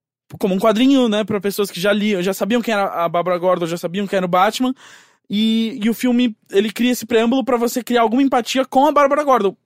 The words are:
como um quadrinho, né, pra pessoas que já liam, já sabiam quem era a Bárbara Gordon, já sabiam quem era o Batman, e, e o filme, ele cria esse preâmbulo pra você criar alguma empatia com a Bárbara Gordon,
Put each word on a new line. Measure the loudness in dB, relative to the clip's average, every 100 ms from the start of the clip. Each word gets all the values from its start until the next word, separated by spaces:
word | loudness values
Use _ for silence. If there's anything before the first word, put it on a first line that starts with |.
| _ _ _ -6
como | -2 0
um |
quadrinho, | 2 4 4 4 2
né, | 0
pra | -2 -4
pessoas | -4 -4 -6
que | -2
já | -2
liam, | 0 0 0
já | -2
sabiam | -2 -2 -2
quem | 0
era | -2 -2 -2 -2
a |
Bárbara | -2 -2 0
Gordon, | 0 0 -2
já | -4
sabiam | -6 -6 -4
quem | -2
era | 0
o |
Batman, | 2 2 2 -2 -4 -12 -20 _ _ -6
e, | -2 0 0 -2 -2
e | -4
o |
filme, | -2 0 2 0 -2 _
ele | 0 0
cria | 0 -2
esse | -2 0
preâmbulo | 0 2 0
pra | 0 0
você | 0 -4
criar | -2 0
alguma | 2 2
empatia | 2 0 -2 -2 0
com | 2 4
a |
Bárbara | 4 4 2
Gordon, | 2 2 0 -4